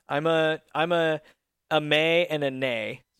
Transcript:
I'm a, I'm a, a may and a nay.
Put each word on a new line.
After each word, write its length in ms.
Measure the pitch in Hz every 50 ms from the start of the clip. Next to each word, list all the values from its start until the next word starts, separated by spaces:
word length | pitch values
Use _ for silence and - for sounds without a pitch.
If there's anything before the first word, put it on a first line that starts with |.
| _
I'm 200 | - 147 143 156
a, 340 | 165 165 160 160 156 156 151 _ _ -
I'm 180 | 147 160 170
a, 300 | 175 170 165 160 156 147 - - _ _ _ _ _ _ _ -
a 100 | 160 156
may 460 | 151 151 151 151 160 165 165 175 175
and 180 | - 156 151 143
a 60 | 135
nay. 500 | 131 131 135 131 120 113 107 107 123 - _ _ _ -